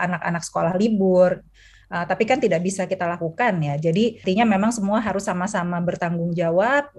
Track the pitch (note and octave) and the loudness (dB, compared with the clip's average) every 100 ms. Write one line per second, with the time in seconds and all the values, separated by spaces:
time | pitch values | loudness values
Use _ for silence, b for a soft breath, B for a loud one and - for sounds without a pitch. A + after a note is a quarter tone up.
0 | F3+ F3 - E3+ - E3+ E3+ F#3 A3 G#3+ | -2 -2 -4 -4 -4 -2 0 2 0 2
1 | F#3+ F3+ F3+ - - b b b b F3 | 4 6 4 2 -10 b b b b -6
2 | F3 F#3 A3+ C4 A3 E3 F3+ F#3+ F#3 F#3+ | -4 -2 2 2 2 2 0 -2 -4 -2
3 | F3 E3+ E3 D#3+ B3 F#3 D3 C#3+ E3 E3+ | -2 -2 -4 0 0 0 -2 -2 0 2
4 | A3+ - - F#3+ A#3 F#3+ G#3+ A#3 G3 G#3+ | 0 -2 -2 2 2 2 0 0 0 0
5 | A3 F#3+ G3+ F3+ F#3 F#3+ F3 F3 F3 E3+ | 0 -4 -4 -4 -2 -4 -4 -2 -2 -2
6 | E3+ E3+ E3+ E3+ E3+ E3+ A3 C#4+ C#4+ | -2 -2 -2 -2 0 2 2 2 -2